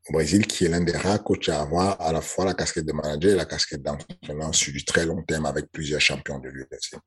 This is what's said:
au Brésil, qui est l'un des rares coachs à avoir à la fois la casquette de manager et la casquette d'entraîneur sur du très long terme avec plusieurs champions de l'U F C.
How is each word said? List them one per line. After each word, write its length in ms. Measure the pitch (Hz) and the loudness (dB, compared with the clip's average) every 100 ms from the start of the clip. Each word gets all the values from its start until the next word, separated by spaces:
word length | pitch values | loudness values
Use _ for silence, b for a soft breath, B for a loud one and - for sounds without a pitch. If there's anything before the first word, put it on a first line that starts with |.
| - | -2
au 40 | |
Brésil, 340 | 78 76 98 110 | 0 4 4 4
qui 180 | - 87 | 2 2
est 40 | |
l'un 120 | 85 | 4
des 160 | 85 78 | 2 2
rares 260 | 90 104 | 2 0
coachs 240 | - 92 - | 2 0 2
à 140 | 76 | 0
avoir 400 | 73 82 95 - | 0 2 2 2
à 100 | 80 | 0
la 100 | 80 | 0
fois 220 | - - | -2 0
la 100 | 90 | 0
casquette 320 | 85 80 - 78 | 0 -2 -2 -2
de 60 | |
manager 400 | 73 73 76 92 | -2 -2 2 4
et 40 | 95 | 4
la 100 | 78 | 2
casquette 380 | 78 - 76 | -4 -4 -4
d'entraîneur 680 | 69 71 - - - 73 78 | -6 -6 -10 -14 -8 -4 0
sur 200 | - - | 0 0
du 100 | 71 | -4
très 220 | - 85 82 | 0 2 2
long 160 | 73 | -4
terme 220 | 78 80 73 | -2 -2 0
avec 260 | 71 - | -2 -6
plusieurs 300 | - 76 73 | -8 -4 2
champions 380 | - 69 - 67 | 2 2 -6 -8
de 100 | 65 | -8
l'U 140 | 67 | -12
F 140 | 67 - | -12 -10
C. 160 | - - | -10 -12